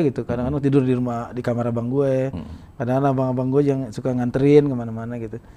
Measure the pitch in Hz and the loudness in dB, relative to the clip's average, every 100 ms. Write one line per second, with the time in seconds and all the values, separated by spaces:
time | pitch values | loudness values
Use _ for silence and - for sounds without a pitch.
0 | 151 120 117 120 123 147 139 139 131 127 | 4 0 -4 -4 -2 0 2 4 4 2
1 | 123 117 117 120 123 120 120 117 117 135 | 0 -4 -8 -6 -2 -2 0 -2 -2 0
2 | 139 131 131 98 - - - - 120 131 | 0 0 -2 -6 -10 -16 -14 -6 -2 0
3 | 143 131 131 127 131 135 143 135 131 104 | 2 0 0 0 0 2 2 0 -4 -6
4 | 131 123 123 123 139 147 143 127 117 113 | -4 -2 -2 2 6 6 6 0 -6 -8
5 | 113 120 113 113 - | -8 -8 -10 -12 -16